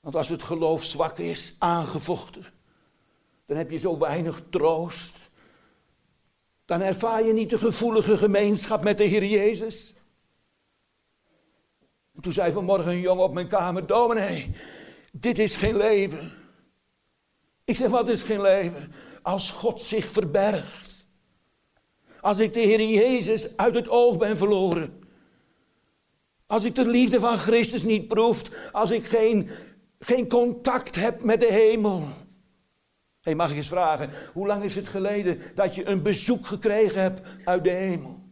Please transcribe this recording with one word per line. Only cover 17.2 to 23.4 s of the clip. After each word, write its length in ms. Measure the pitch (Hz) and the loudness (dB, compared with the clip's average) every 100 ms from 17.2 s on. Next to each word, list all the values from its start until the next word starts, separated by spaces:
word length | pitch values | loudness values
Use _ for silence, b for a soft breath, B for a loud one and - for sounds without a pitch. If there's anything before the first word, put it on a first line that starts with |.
| _ _ _ _ | _ _ _ _
Ik 120 | - 233 | -4 0
zeg: 120 | 247 | 2
"Wat 200 | 240 226 | 2 0
is 140 | 220 | -2
geen 180 | - 208 | -2 0
leven?" 520 | 196 196 175 170 147 B B B | 4 4 2 -6 -16 B B B
Als 280 | - 190 - | -6 -4 -4
God 300 | - 226 247 | -4 -4 -4
zich 280 | - 220 - | -6 -6 -2
verbergt. 1000 | 214 180 151 202 190 - - - - _ _ _ _ _ _ _ _ _ _ b b | -2 0 2 2 0 -6 -16 -20 -20 _ _ _ _ _ _ _ _ _ _ b b
Als 180 | 196 202 | -2 2
ik 160 | 220 | 2
de 60 | 226 | 4
Heer 220 | 220 220 | 4 4
Jezus 720 | 220 220 240 254 185 220 | 4 4 4 2 0 -2